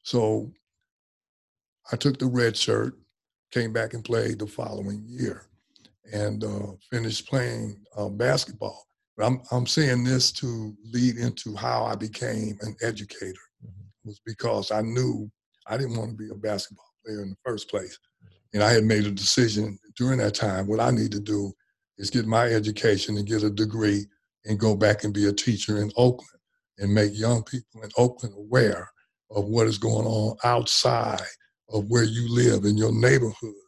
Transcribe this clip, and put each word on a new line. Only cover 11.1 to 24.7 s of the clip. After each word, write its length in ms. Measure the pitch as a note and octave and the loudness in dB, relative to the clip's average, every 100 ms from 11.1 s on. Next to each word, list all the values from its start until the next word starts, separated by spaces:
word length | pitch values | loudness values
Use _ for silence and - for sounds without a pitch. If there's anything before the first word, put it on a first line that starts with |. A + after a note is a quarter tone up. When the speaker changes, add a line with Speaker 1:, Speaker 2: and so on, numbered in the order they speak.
| A#2 | 2
Speaker 1:
into 380 | A#2+ A2+ A2+ G#2 | -4 -4 -10 -6
how 300 | B2 A#2+ A2+ | -2 -2 -2
I 100 | G#2+ | -4
became 600 | A2 - A#2+ A2+ A2 G#2 | -8 -6 -6 -4 -6 -6
an 140 | A2 G#2+ | -10 -4
educator, 580 | A#2 A2 G2+ - G2 F2+ _ _ A2+ | -6 -6 -12 -12 -12 -12 _ _ -20
Speaker 2:
Mm-hmm. 160 | F#2+ G2 _ G#2+ | -20 -20 _ -18
Speaker 1:
was 140 | G2+ - | -14 -14
because 460 | A2 A#2+ G#2+ G2 | -6 -2 -2 0
I 80 | G#2+ | -2
knew 480 | A2+ A#2+ B2+ - G#2+ _ _ _ - | 0 0 0 -2 -8 _ _ _ -6
I 80 | A2+ | -4
didn't 200 | C3+ A#2 | -2 -4
wanna 160 | A2 | -6
be 160 | G#2+ G#2+ | -8 -12
a 60 | G2+ | -6
basketball 500 | G#2+ G2+ - G2+ _ _ A2 | -4 -4 -6 -16 _ _ -10
player 160 | G#2 | -8
in 80 | G2 | -8
the 40 | G2 | -8
first 260 | C3 A2 - | -6 -6 -4
place. 300 | G#2 F#2 - _ _ - _ _ | -6 -6 -18 _ _ -20 _ _
And 100 | G#2+ | 2
I 80 | G#2 | 6
had 140 | A#2 G#2+ | 6 6
made 200 | G#2+ G#2 | 4 2
a 60 | |
decision 680 | F#2+ G2+ - A#2 G#2 G#2+ G2 - - | -2 0 2 2 2 -4 -8 -18 -2
during 220 | B2+ B2+ | 0 2
that 140 | G#2 - | 0 0
time, 300 | A2 F#2+ G2 | -2 -2 -2
what 140 | A2 | 2
I 120 | A#2 | 2
need 200 | A#2+ G#2+ | 2 0
to 80 | G#2 | -4
do 320 | G#2 G#2 G2+ - _ _ _ - | -2 -2 -2 -8 _ _ _ -10
is 120 | G2 | -2
get 160 | B2 A2 | -2 2
my 200 | A2+ A#2+ | 2 4
education 680 | A2+ G#2+ G#2 A#2 G2 - G#2+ | 2 0 0 2 2 0 -4
and 100 | G2+ | 0
get 160 | A2 | 0
a 60 | G#2+ | 0
degree 560 | G2+ G#2+ A2+ G#2+ G2+ G2+ _ _ _ A2 | 0 -2 2 2 0 -2 _ _ _ -4
and 120 | G#2+ | 2
go 200 | A2 | 2